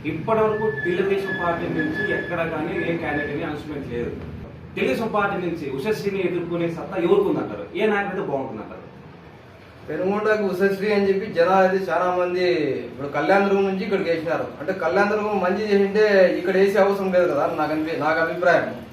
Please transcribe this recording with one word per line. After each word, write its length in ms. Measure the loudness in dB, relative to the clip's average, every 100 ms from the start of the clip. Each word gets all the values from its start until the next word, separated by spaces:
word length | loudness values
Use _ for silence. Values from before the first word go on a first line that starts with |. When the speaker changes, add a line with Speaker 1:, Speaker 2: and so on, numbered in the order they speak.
| -8
Speaker 1:
ఇప్పటి 340 | -6 0 2
వరకు 320 | 2 2 -2 -2 -2
తెలుగుదేశం 600 | 0 0 0 -2 -2 -2
పార్టీ 220 | -2 -2
నుంచి 460 | -2 -2 -2 -2
ఎక్కడ 240 | -2 -4 -4
కానీ 540 | -4 -4 -4 -4 -2
ఏ 60 | -2
క్యాండిడేట్ 340 | -2 -4 -4
అని 120 | -4
అనౌన్స్‌మెంట్ 500 | -6 -8 -8 -10 -8
లేదు. 180 | -6 -6 -8 -10 -12 -14 -16 -12 -4
తెలుగుదేశం 320 | -2 0 -2
పార్టీ 280 | 0 0 -2 -4
నుంచి 240 | -4 -6
ఉషశ్రీని 560 | -4 -2 -2 -2 -2 -2
ఎదుర్కొనే 400 | -2 -4 -2 -2
సత్తా 300 | -4 -6 -2
ఎవరికి 300 | 2 4 4
ఉందంటారు? 500 | 0 -4 -8 -8 -2
ఏ 80 | 0
నాయకుడు 300 | 0 -2 -4
అయితే 160 | -4
బాగుంటుందంటారు? 520 | -4 -4 -8 -12 -14 -18 -20 -20 -20 -20 -20 -20 -20 -20 -18 -8
Speaker 2:
పెనుగొండకు 540 | -4 0 0 2 2
ఉషశ్రీ 500 | 0 2 2 2 0
అని 160 | 2 2
చెప్పి 240 | 0 0
జనాలు 340 | 2 4 6 4
అయితే 240 | 2 0
చాలా 240 | 0 0 0
మంది 320 | 0 0 2 2 0
ఇప్పుడు 380 | -2 -6 -8 -6
కళ్యాణ 360 | -2 4 4
దుర్గం 200 | 4 2
నుంచి 200 | 2 0
ఇక్కడికి 260 | -2 -2 0
వేసినారు. 380 | -2 -2 -4 -4 -8
అంటే, 140 | -6
కళ్యాణ 360 | -4 0 2 2
దుర్గం 300 | 0 0 0
మంచి 240 | 0 0
చేసింటే 720 | 2 2 4 4 6 6 6 4
ఇక్కడ 160 | 2
వేసే 260 | 4 4 6
అవసరం 340 | 4 2 2
లేదు 200 | 4 4
కదా 100 | 2
అని 140 | 0 0
నాకు 140 | -2
అనిపి-, 280 | 0 -2 -2
నాకు 200 | 0 2
అభిప్రాయం. 560 | 0 2 4 4 2 -6 -12